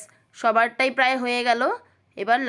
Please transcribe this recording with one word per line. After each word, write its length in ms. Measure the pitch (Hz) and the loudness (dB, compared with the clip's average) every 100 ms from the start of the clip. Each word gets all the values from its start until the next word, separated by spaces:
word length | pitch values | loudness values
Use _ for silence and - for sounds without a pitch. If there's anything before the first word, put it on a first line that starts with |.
| - _ _ - | -8 _ _ -4
সবারটাই 540 | 233 220 233 233 262 262 | 0 2 0 0 -2 2
প্রায় 180 | 254 262 | 0 0
হয়ে 180 | 247 247 240 | -2 -2 0
গেল। 140 | 233 277 480 - _ _ - | 0 0 -4 -10 _ _ -10
এবার 220 | 294 247 | 0 0